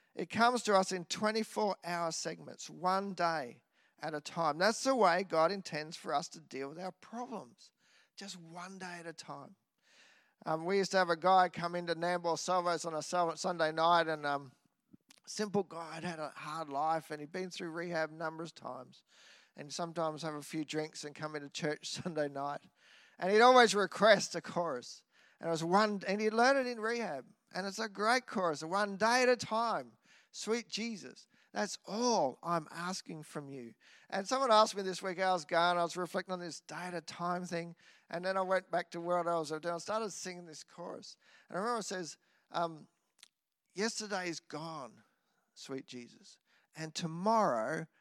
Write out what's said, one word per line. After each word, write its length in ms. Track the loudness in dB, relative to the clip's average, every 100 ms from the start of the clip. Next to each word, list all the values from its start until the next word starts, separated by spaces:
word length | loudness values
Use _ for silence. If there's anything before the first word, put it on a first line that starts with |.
| _
It 140 | -10 -4
comes 340 | 2 4 4
to 100 | 4
us 180 | 4 4
in 120 | -2
twenty-four 720 | -6 -4 -2 0 -2 -2 -2 -2
hour 260 | -4 -4 -2
segments, 580 | -4 -6 -8 -12 -14 -14
one 440 | -4 0 0 0
day 480 | 0 0 0 -4 -12 _ _ _ _
at 120 | -6
a 60 | -6
time. 380 | -6 -2 0 4
That's 240 | 2 2
the 120 | 2
way 300 | 4 6 4 2
God 260 | 4 4
intends 440 | 2 -6 -8 -8 -10
for 160 | -4
us 160 | -2 -4
to 120 | -10
deal 280 | -12 -8 -8
with 100 | -8
our 140 | -12 -12
problems, 720 | -14 -12 -10 -12 -14 -20 -20 _ _ _ _ -16
just 200 | -14 -14
one 400 | -16 -14 -14 -12
day 180 | -12 -12
at 60 | -12
a 60 |
time. 420 | -14 -12 -14 -14 -20 _ _ _ _ -20 _ _ _
Um, 200 | -4 -2
we 140 | 0 0
used 120 | 2
to 80 | 4
have 100 | 4
a 80 | 4
guy 320 | 6 6 6
come 280 | 2 -4 -4
into 180 | -4
Nambour 440 | -2 0 0 0 -2
Salvos 460 | 0 0 2 0
on 100 | -2
a 60 | -6
Sal-, 360 | -2 0 0 0
Sunday 360 | -4 0 0
night, 360 | 4 6 6 4
and, 180 | 0 -2
um, 260 | -2 -4 -18 _ _ _ -20 _ _
simple 380 | -12 -6 -2 0
guy, 320 | -2 -6 -10
had 100 | -8
had 140 | -8 -6
a 140 | -8
hard 340 | -8 -8 -8 -4
life, 420 | -2 0 0 -2
and 100 | -8
he'd 120 | -8
been 180 | -8 -8
through 200 | -8 -8
rehab 400 | -6 -4 -2 -2
numerous 420 | -4 -8 -6 -10
times, 500 | -12 -12 -12 -14 -20 _ _ -20 -20 _ -16
and 160 | -10
sometimes 500 | -8 -6 -2 -2 -2
have 120 | -6
a 80 | -8
few 220 | -6 -6
drinks 400 | -4 -4 -4 -8
and 100 | -12
come 200 | -10 -8
into 140 | -8 -10
church 400 | -6 -4 -4 -6
<laughs> 140 | -8
Sunday 260 | -4 -2 -2
night. 320 | -2 -6 -6 -12 _ -20 -20 -20 -4
And 140 | 2
he'd 80 | 8
always 340 | 10 12 10
request 600 | 6 0 6 8 8 6
a 80 | -6
chorus. 580 | -6 -4 -2 -4 -8 -16 _ _ _ -8
And 80 | -2
it 20 |
was 140 | -2
one, 360 | 4 4 4 2 -2
and 140 | 0
he'd 120 | 2
learn 240 | 4 6 4
it 100 | 0
in 140 | -4
rehab. 440 | -4 -4 -4 -6 -10 _ _
And 120 | -6 -6
it's 120 | -4
a 120 | -6
great 360 | 0 2 2 0
chorus, 360 | 0 0 0
"One 340 | -2 0 0 2
day 260 | 4 6
at 60 | 6
a 80 | 4
time, 560 | 0 -2 0 -2 -6 -14 _ -20 _
sweet 380 | -10 -4 -4 -4
Jesus. 580 | -6 -6 -8 -12 -18 -20 _ _
That's 260 | -4 -4 -6 -8
all 520 | -2 2 4 2 -2
I'm 240 | -2 -2 -2
asking 480 | -6 -6 -8 -10 -14
from 260 | -12 -12 -10
you." 240 | -12 -14 -16 -20 -20 -8
And 180 | -6 -2
someone 240 | 2 6
asked 260 | 8 8 4
me 60 |
this 200 | -6 -4
week 160 | -6 0
how 120 | 2
I 20 |
was 100 | 2
going. 320 | 2 4 4 4
I 60 |
was 140 | 0 -2
reflecting 360 | -4 -4 -4
on 80 | -6
this 200 | -8 -12
day 140 | -12 -10 -8
at 80 |
a 80 | -8
time 420 | -10 -6 -2 -2
thing. 300 | -2 -6 -6 -12 -20 -20 -10
And 160 | -4
then 140 | -2 0
I 40 |
went 280 | 4 2 2
back 200 | -2 -2
to 80 | -4
what 260 | 0 2 2
I 120 | 0
was 120 | 0
doing. 240 | -4 -4
I 40 | -4
started 340 | -2 -4 -4
singing 340 | -6 -10 -12 -14
this 180 | -16
chorus. 520 | -18 -14 -12 -12 -14 -20 _ -20 -8
And 100 | -4
I 20 |
remember 200 | -2 -2
it 40 |
says, 320 | -4 -6 -6 -12 _ _ _
um, 340 | -2 -2 -4 -18 _ _ _ -20 _ _ _ _
"Yesterday 560 | -4 -2 -2 -4 -4 -4
is 100 | -6
gone, 520 | -8 -10 -8 -10 -12 -14 _ _ _ _ _
sweet 320 | -20 -12 -10 -10
Jesus, 520 | -14 -16 -20 -20 -20 _ _ _ -12
and 180 | -10
tomorrow 920 | -8 -8 -2 2 4 4 2 0 -4 -8 _